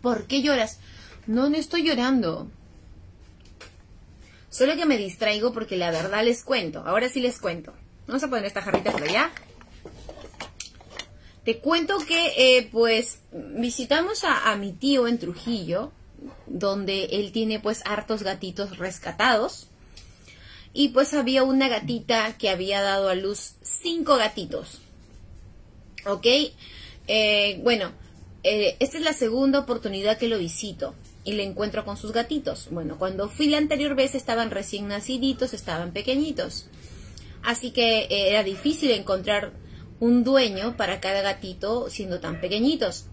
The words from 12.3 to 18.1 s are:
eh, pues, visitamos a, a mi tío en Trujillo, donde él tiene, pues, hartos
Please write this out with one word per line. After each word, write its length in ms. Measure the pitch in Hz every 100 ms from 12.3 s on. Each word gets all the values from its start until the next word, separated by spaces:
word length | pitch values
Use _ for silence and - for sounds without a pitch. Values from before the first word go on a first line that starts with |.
| - 254 254
eh, 120 | 214
pues, 480 | 226 233 226 233 - -
visitamos 920 | - - 196 240 233 240 302 359 440
a, 280 | 349 262 220
a 40 | 202
mi 160 | 202
tío 340 | 175 269 277 240
en 100 | 240
Trujillo, 760 | 170 170 - 233 165 175 302 - - - - - -
donde 600 | 180 196 196 196 196 190
él 260 | 202 202
tiene, 280 | 226 220 214
pues, 220 | 214 220 190
hartos 380 | 208 -